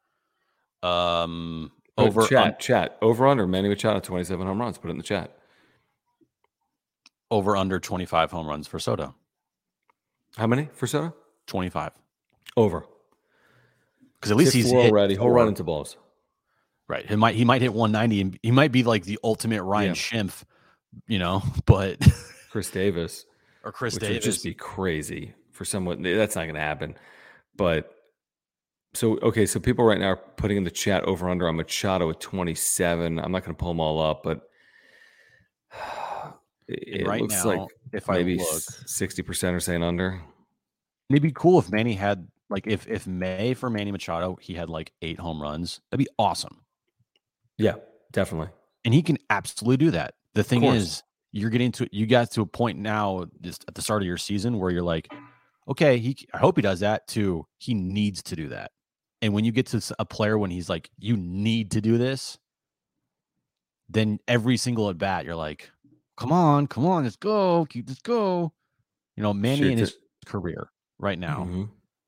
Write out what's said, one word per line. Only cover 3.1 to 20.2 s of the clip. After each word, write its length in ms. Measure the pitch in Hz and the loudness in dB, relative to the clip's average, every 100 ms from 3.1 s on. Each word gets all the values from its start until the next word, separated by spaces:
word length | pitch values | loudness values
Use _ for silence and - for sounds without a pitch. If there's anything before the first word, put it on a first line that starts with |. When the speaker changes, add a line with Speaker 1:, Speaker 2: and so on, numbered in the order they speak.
| 117 131 | 4 4
Speaker 2:
under, 180 | 139 92 | 4 2
Manny 220 | 92 101 | 2 0
Machado, 320 | 101 110 101 | 0 0 0
twenty-seven 460 | - 92 90 90 92 | -2 -4 -4 -4 -4
home 140 | 98 | -4
runs. 180 | 120 90 | -6 -8
Put 100 | 85 | -10
it 20 | |
in 40 | 73 | -10
the 80 | |
chat. 320 | - 101 - - _ _ _ _ _ _ _ _ _ _ _ _ _ _ _ _ _ _ _ | -6 -6 -6 -14 _ _ _ _ _ _ _ _ _ _ _ _ _ _ _ _ _ _ _
Speaker 1:
Over 260 | 110 98 98 | 0 2 2
under 240 | 95 92 | 0 -2
twenty-five 500 | - 90 87 85 78 | -4 -6 -2 0 0
home 160 | 87 78 | -2 -6
runs 200 | 76 73 | -8 -8
for 120 | 78 | -8
Soto. 360 | - - 69 - _ _ _ _ _ _ _ _ _ _ _ - | -4 -4 -6 -12 _ _ _ _ _ _ _ _ _ _ _ -4
Speaker 2:
How 100 | 113 | 0
many 220 | 127 151 | 0 -2
for 140 | - 123 | -6 -4
Soto? 280 | 147 165 - _ _ - | -2 -4 -8 _ _ -10
Speaker 1:
Twenty-five. 460 | 95 90 78 76 - _ _ _ _ - - | -6 -4 -6 -8 -10 _ _ _ _ -4 2
Speaker 2:
Over. 300 | 107 82 - _ _ _ _ _ _ _ _ _ _ _ _ _ | 2 0 -8 _ _ _ _ _ _ _ _ _ _ _ _ _
Speaker 1:
'Cause 100 | 101 | 0
at 60 | 107 | 4
least 180 | 139 | 6
Speaker 2:
Hit 80 | 123 | 6
Speaker 1:
he's 80 | 120 | 6
Speaker 2:
four 100 | 127 | 6
Speaker 1:
hit 80 | 117 | 8
Speaker 2:
already. 240 | 104 101 | 6 4
He'll 140 | 95 120 | 4 4
run 160 | 120 | 6
Speaker 1:
four. 40 | 110 | 4
Speaker 2:
into 160 | 95 | 2
balls. 320 | 82 76 - - _ _ _ _ _ _ _ _ - | -4 -6 -8 -14 _ _ _ _ _ _ _ _ -8
Speaker 1:
Right. 180 | - - | -8 -2
He 100 | 107 | 2
might, 180 | 113 | 2
he 100 | 110 | 4
might 180 | 120 127 | 4 4
hit 100 | 127 | 2
one 200 | 107 113 | 2 2
ninety, 280 | 107 117 104 | 2 2 2
and 180 | 95 92 | 0 -2
he 80 | 113 | 2
might 220 | 131 151 | 4 6
be, 100 | 123 | 4
like, 220 | 120 110 | 4 2
the 140 | 87 107 | 0 -4
ultimate 380 | 117 107 110 110 | -2 -2 -2 -4
Ryan 280 | 92 104 98 | 0 0 0
Speaker 2:
Yeah. 40 | |
Speaker 1:
Schimpf, 500 | 85 - 117 | -2 -4 -4